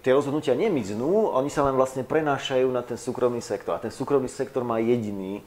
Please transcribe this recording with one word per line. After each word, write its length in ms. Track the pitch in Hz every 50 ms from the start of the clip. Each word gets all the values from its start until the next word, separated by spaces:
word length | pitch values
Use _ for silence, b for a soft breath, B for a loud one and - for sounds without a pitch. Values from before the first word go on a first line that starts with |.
| -
tie 80 | 131 127
rozhodnutia 400 | 139 139 139 135 156 147 139 123
nemiznú, 800 | 127 190 226 185 139 107 92 104 107 123 151 190 220 220 156 -
oni 160 | 131 135 143
sa 160 | - 156 143
len 80 | 139 135
vlastne 320 | 127 131 131 - 135 127
prenášajú 640 | - - 160 156 147 139 131 - - 135 127 131 131
na 160 | 127 123 120
ten 160 | - 123 113
súkromný 400 | - - 117 123 123 123 120 120
sektor. 320 | - - 107 98 - - 85
A 40 | -
ten 80 | - 113
súkromný 400 | - - 135 - 143 139 127 123
sektor 320 | - - 135 - - 135
má 160 | 120 120 117
jediný, 640 | 113 113 113 123 120 110 104 101 98 95 95 101 101 -